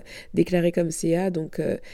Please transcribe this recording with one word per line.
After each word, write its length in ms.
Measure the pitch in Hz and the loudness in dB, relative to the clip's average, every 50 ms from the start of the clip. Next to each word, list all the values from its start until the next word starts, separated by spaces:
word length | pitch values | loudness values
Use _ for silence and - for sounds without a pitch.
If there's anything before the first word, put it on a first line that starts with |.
| - - - - - - - | -4 -10 -16 -18 -12 -4 2
déclaré 380 | - 170 - 180 175 165 175 | 2 2 4 4 2 4 4
comme 200 | 170 185 170 165 | 2 2 0 0
C 240 | 160 - - 165 165 | -2 -2 0 2 2
A, 160 | 175 190 196 | 2 2 0
donc, 280 | 175 165 160 156 - - | 0 -2 -4 -4 -4 -4
euh, 180 | 156 - - - - - | -2 -2 -2 -4 -6 -12